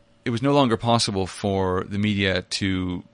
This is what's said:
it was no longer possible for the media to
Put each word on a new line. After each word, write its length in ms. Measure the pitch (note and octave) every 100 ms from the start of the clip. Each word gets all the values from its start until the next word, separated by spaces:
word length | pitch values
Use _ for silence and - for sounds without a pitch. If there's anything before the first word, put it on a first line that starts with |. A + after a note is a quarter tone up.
| _ _ C3
it 60 |
was 100 | A#2
no 120 | C#3
longer 240 | C#3+ C3 A2
possible 480 | A#2+ A#2 - G2 F#2
for 580 | - G#2 F#2+ F#2 F#2 F#2
the 100 | G2+
media 440 | G#2+ G2 F#2+ F#2
to 600 | - - G2 F#2 F2+ F2+ -